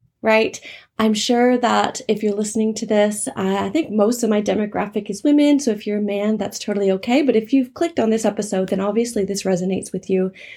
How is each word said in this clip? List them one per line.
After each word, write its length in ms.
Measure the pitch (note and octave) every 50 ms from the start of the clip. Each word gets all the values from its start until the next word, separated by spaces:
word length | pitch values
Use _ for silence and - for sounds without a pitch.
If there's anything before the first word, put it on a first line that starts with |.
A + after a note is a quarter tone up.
| _ _ _ _
right? 400 | - A3 A3 A3 A3 - - - - - - - - _ _ -
I'm 160 | A3 A3 G#3+
sure 420 | G#3 - - B3 A#3+ A#3+ B3 B3+ B3
that 440 | B3 A3+ G#3+ G#3 G#3 - - - - -
if 140 | G#3+ G#3
you're 140 | A3+ G#3+ G3+
listening 400 | G3+ G#3+ G#3 - A3 A3 A3 A3
to 100 | G#3+ A3+
this, 420 | - G#3+ G#3 G#3 G#3 G#3 G#3 - -
uh, 20 | -
I 340 | - F#3+ F#3+ G3 G3+ G3 G3
think 200 | G3 D#4 D#4+ -
most 320 | G#3 G#3+ G3+ G#3+ B3 A#3+
of 80 | - A3
my 100 | G#3+ G#3
demographic 720 | G#3 G#3 F#3+ G3+ G#3+ G#3 G#3 F3+ F#3+ G3+ - G#3+ G3+ -
is 140 | G3 G3+ -
women. 360 | D4 D4 D4 D4 D4 D4 C#4
So 120 | C#4+ A#3+
if 160 | G#3+ G#3 - G#3
you're 100 | G#3 G#3
a 40 |
man, 360 | G#3 G3+ G3 G3+ G3+ G#3+ A3 G#3
that's 220 | G3 G3+ - -
totally 320 | - - G#3 G3+ G3+ G3
okay. 320 | F#3+ F#3+ F#3+ - A#3+ C#4+ D#4+
But 120 | C4 A3
if 160 | A3 A3 G#3+
you've 220 | - C4+ B3+ B3+ -
clicked 260 | - E4+ E4+ E4 -
on 120 | A3+ A3
this 140 | A3 A3+ -
episode, 440 | G#3+ G3+ G#3+ G3+ G#3 - F#3+ F#3+ F#3
then 120 | G#3 G3
obviously 440 | F#3+ G#3 G3+ A3+ A#3+ A#3+ A#3+ G#3 G3
this 200 | F#3+ G3+ G3 -
resonates 460 | F#3+ F#3+ F3 F#3 F#3+ F#3+ F#3+ - -
with 200 | - F#3 - -
you. 200 | F#3+ F#3 F#3 F#3+ F#3+ - - - -